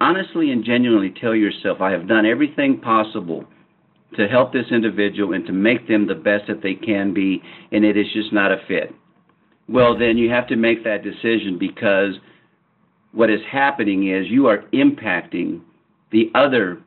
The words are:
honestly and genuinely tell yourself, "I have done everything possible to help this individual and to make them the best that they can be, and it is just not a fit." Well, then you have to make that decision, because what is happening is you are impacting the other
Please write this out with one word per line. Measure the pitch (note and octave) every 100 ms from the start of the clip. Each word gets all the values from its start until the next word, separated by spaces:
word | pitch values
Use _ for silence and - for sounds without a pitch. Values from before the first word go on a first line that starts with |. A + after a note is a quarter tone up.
honestly | C3+ F3+ F#3 E3+ D#3
and | B2
genuinely | G#2+ A#2+ B2 A2 F#2+ -
tell | A#2+
yourself, | A2+ G2+ - G2+ F2+
"I | F#2+
have | F#2+ F2
done | A2 G#2+
everything | B2 D3 D3 C#3 A#2+
possible | B2 A2+ G#2+ A#2 F2 D#2 - _ _ _ _ _ _ -
to | G2+
help | B2 C3
this | C3 A#2
individual | A#2+ A2 F#2+ G2+ F#2 G2+
and | F#2+ E2+
to |
make | F#2+ G#2+ A#2+ -
them | A2 G2+
the |
best | F#2 G#2 G#2 G#2
that | G#2
they | G2
can | F#2+ A2 G2+ G2
be, | F#2 F#2+ F#2 - - -
and | G#2 G#2+
it | G2+
is | G2+
just | A2 G#2
not | G#2+ G2
a | F#2+ -
fit." | F#2+ - - _ _ _ _ _ _ -
Well, | A#2 A#2+ A2
then | A#2+ A#2
you | A#2
have | A#2+ B2
to | A#2+
make | A2+ A2+
that | A2+ G#2
decision, | G2 F2 A#2 A2+ G2 F2
because | F#2+ - A2+ G2 G2 F#2 - _ _ _ _ _ _ _ _
what | G#2+ A2
is | G#2+ -
happening | C3+ C#3 C#3 G#2 F#2+ G2
is | F#2+ F#2
you | A#2+ C3
are | G#2 -
impacting | C3 C#3+ C#3 A2+ F2+ - F2+ F2 E2+ - _ _ _ _
the | G#2+ A2+ A#2+
other | C#3 B2+ F#2+ E2+